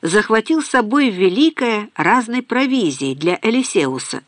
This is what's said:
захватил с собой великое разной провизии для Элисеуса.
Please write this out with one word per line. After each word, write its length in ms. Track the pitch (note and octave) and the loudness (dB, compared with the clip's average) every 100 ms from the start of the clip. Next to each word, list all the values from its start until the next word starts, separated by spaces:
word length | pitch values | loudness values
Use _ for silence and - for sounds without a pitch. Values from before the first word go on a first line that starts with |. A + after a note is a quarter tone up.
захватил 600 | E3 G3 G#3+ A3 A3 D#4+ | 0 0 2 0 2 -2
с 60 | - | 0
собой 400 | C4 A3 C#4 C4+ | 0 2 2 2
великое 800 | F#3 F#3 F#3+ D#4+ D#4 A#3+ G#3+ G#3+ - | 2 0 4 0 2 -2 -2 -6 -4
разной 460 | D#3 A#3+ A3+ B3 | 2 2 0 -6
провизии 720 | B3+ A#3+ C4+ C4 F3+ C3 C3+ | -2 -2 0 0 0 -2 -6
для 240 | C3+ D#3+ F3 | -2 -2 0
Элисеуса. 840 | A3 B3 B3+ G3 C#3 C3 - C3 | 0 0 0 0 0 -2 -8 -12